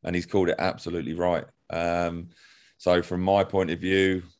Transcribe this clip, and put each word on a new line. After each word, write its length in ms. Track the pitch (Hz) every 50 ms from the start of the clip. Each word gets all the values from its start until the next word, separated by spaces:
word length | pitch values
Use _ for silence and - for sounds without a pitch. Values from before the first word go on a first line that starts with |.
| _
and 100 | - 90
he's 120 | 90 85
called 220 | - - 101 92 87
it 80 | - -
absolutely 560 | 82 92 - - - 85 85 87 76 - 80
right. 300 | 85 87 90 87 78 - - _ _ _ _
Um, 580 | - 82 85 85 85 87 87 85 85 85 87 87 _ _ _ - _ _ _ _ _ _
so 240 | - 87 90 90 87
from 180 | - 92 90
my 240 | 90 95 98 101 98
point 260 | 95 - 98 95 82
of 80 | 82 85
view 440 | - 92 92 95 95 95 95 92 87 87 _ _